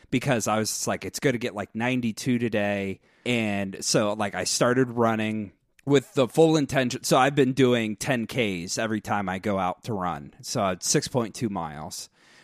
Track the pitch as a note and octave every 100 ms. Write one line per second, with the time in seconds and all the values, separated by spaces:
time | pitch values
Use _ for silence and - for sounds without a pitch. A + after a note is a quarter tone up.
0 | - C3 B2+ A#2+ G#2+ G#2+ G#2+ - - G2
1 | F#2 - D3 A#2+ A#2 F#2+ F#2+ A2 A#2+ B2+
2 | A#2 G#2 - B2 A#2 G#2+ G2+ G2+ G2 F#2+
3 | _ _ A#2+ A#2+ G#2+ G2+ G2 F#2+ - -
4 | G#2 G#2+ G#2 F#2 F#2 - B2 B2 B2+ A#2+
5 | A2+ A2 A2 G#2+ G2+ - _ _ - C#3
6 | - - B2 - D#3+ D#3 C#3 C#3 B2 B2+
7 | - D3 C3+ C#3+ C3 C3 B2+ B2 A2 G#2
8 | - B2+ A2 - A2 F2+ F2 - A2+ A2
9 | - G#2 F#2+ F#2 G#2+ G2 F2+ - - G#2
10 | F2+ D2 C#2+ - B2+ B2+ G2 F#2 - D#3
11 | - C3 A2 - A2+ G2 D#2+ D2 D#2 -
12 | - _ _ _